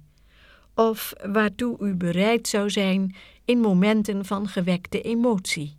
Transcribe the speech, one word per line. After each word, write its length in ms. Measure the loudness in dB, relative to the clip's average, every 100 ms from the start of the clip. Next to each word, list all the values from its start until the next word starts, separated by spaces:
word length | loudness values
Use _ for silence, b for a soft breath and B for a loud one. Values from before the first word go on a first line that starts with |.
| -16 b b b b b b
of 380 | 0 0 0 -8 -10 -4
waartoe 460 | 0 0 0 -4 -4
u 140 | -4
bereid 540 | -2 0 2 2 0 0
zou 220 | -2 -2
zijn 440 | 0 0 0 -2 B B B
in 140 | B 2
momenten 680 | 4 4 4 4 0 -4
van 240 | -4 -4 -4
gewekte 520 | -2 0 -2 -2 -6
emotie. 760 | -2 0 2 0 -2 -6 -8